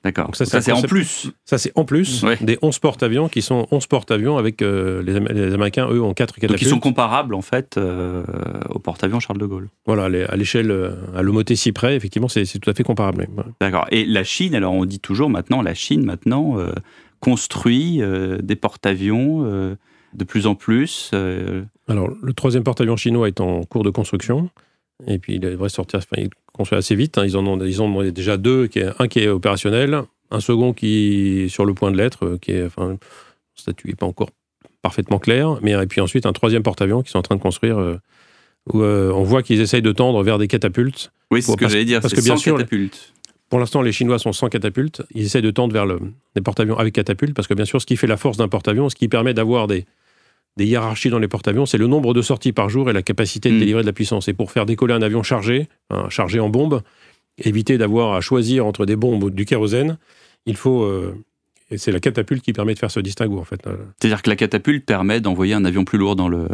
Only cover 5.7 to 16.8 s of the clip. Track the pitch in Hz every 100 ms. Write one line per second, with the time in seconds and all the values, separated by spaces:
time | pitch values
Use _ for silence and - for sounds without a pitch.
5.7 | 117 127 120 110 92 120 - 113 - 131
6.7 | 254 139 123 120 127 139 98 - 127 135
7.7 | - 92 90 90 90 - - - - -
8.7 | - - 92 95 117 - 101 104 95 98
9.7 | _ - 107 92 90 - 98 - 120 110
10.7 | 98 92 92 92 92 95 110 107 113 113
11.7 | 101 120 139 98 107 110 113 95 98 -
12.7 | 101 123 110 98 92 90 101 - - 98
13.7 | 92 - 113 107 104 95 - 185 131 92
14.7 | 92 92 101 - 98 151 95 - 127 92
15.7 | 87 - 151 113 87 - 131 156 110 87
16.7 | -